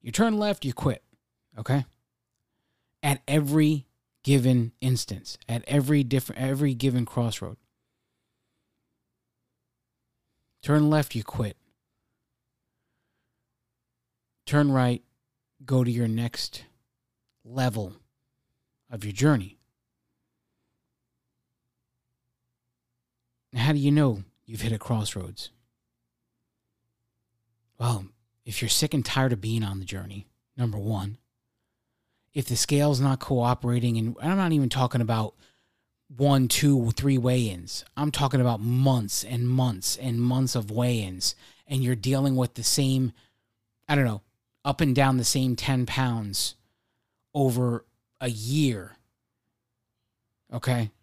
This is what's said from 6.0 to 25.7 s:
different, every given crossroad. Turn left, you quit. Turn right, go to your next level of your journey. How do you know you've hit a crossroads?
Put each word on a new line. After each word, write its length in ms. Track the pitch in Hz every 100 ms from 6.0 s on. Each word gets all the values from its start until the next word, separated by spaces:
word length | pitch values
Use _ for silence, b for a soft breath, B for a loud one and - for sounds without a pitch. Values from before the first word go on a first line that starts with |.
different, 380 | 127 135 - 107
every 320 | 131 135 143
given 320 | 123 135 123 117
crossroad. 500 | - 117 - 87 - _ _ _ _ _ _ _ _ _ _ _ _ _ _ _ _ _ _ _ _ _ _ _ _ _ _ _ _ _ _
Turn 280 | - 151 151
left, 240 | 151 139
you 100 | 117
quit. 320 | - - 107 - _ _ _ _ _ _ _ _ _ _ _ _ _ _ _ _ _ _ _ _ _ _ _ _ _ _ _ _
Turn 260 | - 147 147
right, 320 | 135 123 120 _ _ _ _ _ _
go 180 | 131 131
to 80 | 120
your 180 | 120 117
next 560 | 110 117 - - - - _ _ _ _ _ _ _
level 520 | 117 127 127 110 95 - _ _ _ _ _ _ _ _ _
of 120 | 113
your 120 | 104
journey. 400 | 98 147 135 92 _ _ _ _ _ _ _ _ _ _ _ _ _ _ _ _ _ _ _ _ _ _ _ _ _ _ _ _ _ _ _ _ _ _ _ _ _ _ _ _ 123
How 160 | 127
do 60 | 147
you 120 | 139
know 340 | 147 139 104 98 _
you've 160 | - 110
hit 120 | 113
a 60 | 110
crossroads? 720 | - 117 104 101 92 98 - _ _